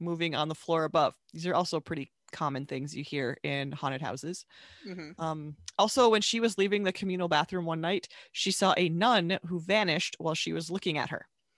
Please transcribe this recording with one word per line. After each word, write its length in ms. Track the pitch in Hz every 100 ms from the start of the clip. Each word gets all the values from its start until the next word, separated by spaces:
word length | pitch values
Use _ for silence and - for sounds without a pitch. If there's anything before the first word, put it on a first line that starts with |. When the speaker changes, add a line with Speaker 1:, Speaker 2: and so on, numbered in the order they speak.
Speaker 1:
moving 340 | 170 165 165
on 140 | 139 156
the 60 | 156
floor 280 | - 165
above." 300 | 156 165 143 - _
These 140 | 160 175
are 80 |
also 240 | 160 175 160
pretty 300 | - 160 135 _ _
common 320 | - 151 135 143
things 280 | 135 143
you 80 | 151
hear 340 | 147 143 123 139
in 300 | 147 143 139
haunted 280 | 147 139 131
houses. 420 | 131 131 156 180 - - - - 220
Speaker 2:
Mm-hmm. 340 | 180 151 165
Speaker 1:
Um, 360 | 160 156 151 147 - -
also, 300 | 214 269 240
when 100 | 214
she 160 | 208 226
was 200 | 226 196
leaving 260 | 196 202
the 80 | 196
communal 360 | 190 190 180 175
bathroom 360 | 151 165 185
one 160 | 165 160
night, 280 | 165 202 - - -
she 200 | - 196
saw 200 | - 190 -
a 120 | 175
nun 480 | 165 226 226 170 190 165
who 120 | 175
vanished 580 | 170 208 190 156 - -
while 160 | 165
she 180 | 160 165
was 180 | 165 160
looking 260 | 185 185 151
at 100 | -
her. 160 | - - _ _